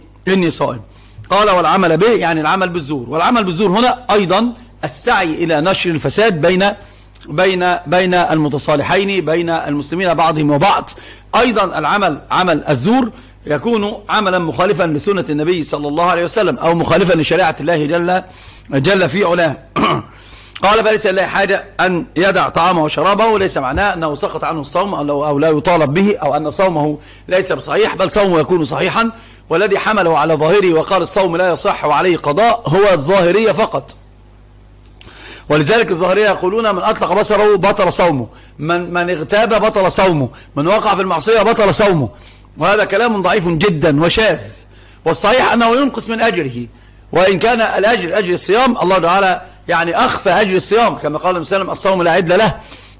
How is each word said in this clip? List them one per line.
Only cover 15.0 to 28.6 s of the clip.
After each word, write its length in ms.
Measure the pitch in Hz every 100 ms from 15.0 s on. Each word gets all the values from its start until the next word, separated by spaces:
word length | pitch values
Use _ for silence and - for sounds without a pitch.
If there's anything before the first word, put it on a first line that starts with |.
| 202 196 156
النبي 340 | 147 156 180
صلى 240 | 143 151 147
الله 180 | 151 175
عليه 180 | 170
وسلم، 340 | 175 220 185 135
أو 180 | 160 170
مخالفاً 380 | 156 165 185
لشريعة 420 | 160 147 170 170 151
الله 260 | 151 165 147
جل، 360 | 170 175 185 - - - - -
جل 400 | 139 143 196 160
في 140 | 180
علاه. 320 | 175 175 165 131 - -
<clears throat> 280 | 208 147 - - - - - -
قال: 200 | 190 220
"فليس 240 | 214 214 202
لله 180 | 190 165
حاجة 400 | 185 196 190 - -
أن 260 | 185 170 127 151
يدع 340 | 190 180 135
طعامه 340 | 165 175 175
وشرابه"، 560 | 151 147 175 202 226 208
ليس 180 | 185 165
معناه 360 | 127 156 202
أنه 220 | 180 160 143
سقط 280 | 185 160
عنه 180 | 151 160
الصوم 320 | 139 175 202
أو، 320 | 156 147 143 151
أو 140 | 143
لا 100 | 160
يطالب 440 | 151 185 170 143
به، 240 | 160 202 202
أو 180 | 147 147
أن 160 | 151
صومه 460 | - 190 160 151 147 - - -
ليس 240 | 185 185
بصحيح، 440 | 143 147 165 214 165
بل 160 | 190
صومه 280 | 214 196 165
يكون 260 | 151 175